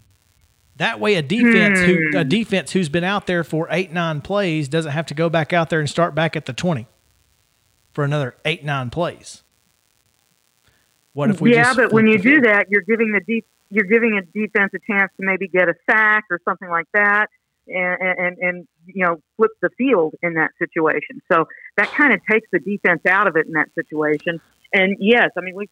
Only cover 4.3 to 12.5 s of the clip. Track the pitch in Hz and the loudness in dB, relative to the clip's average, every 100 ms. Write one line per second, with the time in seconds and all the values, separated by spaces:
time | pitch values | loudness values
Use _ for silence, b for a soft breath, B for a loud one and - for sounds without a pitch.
4.3 | 202 185 156 135 160 160 151 - 151 165 | -2 0 -2 -2 -4 -4 -6 -6 -2 -2
5.3 | 165 151 175 165 160 147 - 170 151 165 | 0 0 0 0 -2 -2 0 -2 0 -2
6.3 | 156 - 117 180 135 113 _ _ _ _ | -4 -8 -4 -4 -4 -8 _ _ _ _
7.3 | _ _ _ _ _ _ - 143 147 123 | _ _ _ _ _ _ -4 -2 -2 -4
8.3 | - 156 175 147 139 123 - 165 - - | -4 -6 -4 -4 -6 -4 -4 -6 -8 -18
9.3 | - _ _ _ _ _ _ _ _ _ | -20 _ _ _ _ _ _ _ _ _
10.3 | _ _ _ _ _ _ _ _ 139 147 | _ _ _ _ _ _ _ _ -2 0
11.3 | 185 208 233 240 254 220 220 220 220 220 | 2 4 6 4 2 2 4 4 4 4
12.3 | 302 233 | 4 4